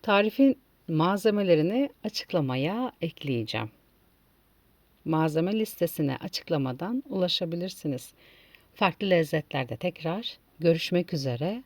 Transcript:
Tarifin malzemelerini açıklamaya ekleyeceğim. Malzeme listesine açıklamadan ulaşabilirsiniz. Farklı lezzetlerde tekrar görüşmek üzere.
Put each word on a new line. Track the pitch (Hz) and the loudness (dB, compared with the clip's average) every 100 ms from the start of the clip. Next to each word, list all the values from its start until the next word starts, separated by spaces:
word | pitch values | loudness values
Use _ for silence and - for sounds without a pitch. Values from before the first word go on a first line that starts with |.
| - | 4
Tarifin | 202 214 - 269 - _ _ - | 4 4 4 4 4 _ _ -2
malzemelerini | 160 170 196 220 208 190 156 165 233 277 - | 2 2 2 2 2 4 4 4 2 -2 -4
açıklamaya | 214 - - 175 135 127 151 220 254 _ | -8 -8 -2 0 0 0 -2 -2 -6 _
ekleyeceğim. | 165 - 143 123 110 107 110 _ _ _ _ _ _ _ _ _ _ _ _ _ | -8 -6 -4 -4 -2 -6 -6 _ _ _ _ _ _ _ _ _ _ _ _ _
Malzeme | - 156 160 156 175 220 | -2 2 2 2 0 -2
listesine | 220 - 170 - 143 131 | -4 -2 -4 0 -2 -2
açıklamadan | 165 - - 156 131 127 180 247 277 | -6 -10 -4 -2 -2 -4 -4 -6 -4
ulaşabilirsiniz. | 190 180 - 170 175 185 - 151 127 - _ - - _ - _ | -2 -2 -2 -4 -6 -8 -6 -6 -6 -8 _ -20 -20 _ -20 _
Farklı | - 196 - 202 | -2 -2 0 2
lezzetlerde | 175 156 156 - 139 127 113 | 2 2 -2 -2 -6 -4 -4
tekrar | 180 - 160 190 240 - _ - | -6 -4 -6 -4 -6 -12 _ 0
görüşmek | 160 165 - 175 175 | 2 2 2 0 0
üzere. | 156 135 120 160 226 | -2 -2 -2 -4 -6